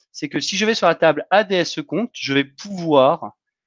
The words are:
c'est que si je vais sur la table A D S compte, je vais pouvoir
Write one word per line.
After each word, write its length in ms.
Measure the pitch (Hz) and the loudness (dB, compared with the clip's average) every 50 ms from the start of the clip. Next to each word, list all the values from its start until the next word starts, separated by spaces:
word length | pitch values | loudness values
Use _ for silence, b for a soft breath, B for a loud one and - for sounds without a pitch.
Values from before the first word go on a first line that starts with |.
| _ _ _ | _ _ _
c'est 160 | - 151 143 | -12 -12 -8
que 100 | - 147 | -6 -6
si 160 | 143 - 202 | -6 -4 -4
je 80 | 190 214 | -2 -2
vais 100 | 214 226 | -2 0
sur 120 | - 196 | 2 2
la 80 | 175 165 | 0 2
table 300 | - 170 160 147 147 - - | 4 2 2 2 0 -2 0
A 120 | 185 202 220 | 0 0 2
D 120 | 185 196 | 2 0
S 260 | 180 165 - - 160 | -2 -2 -2 -6 -10
compte, 300 | 147 - 151 175 233 247 - | -8 -6 -4 -4 -4 -6 -8
je 200 | - - 139 139 | -10 -6 0 0
vais 120 | 139 139 | 0 0
pouvoir 880 | 135 139 - - 202 202 180 170 165 147 135 127 139 170 160 - 104 - _ _ _ _ _ _ | -2 _ -16 -16 -12 -10 -6 -2 2 4 6 6 4 2 0 -6 -14 -18 _ _ _ _ _ _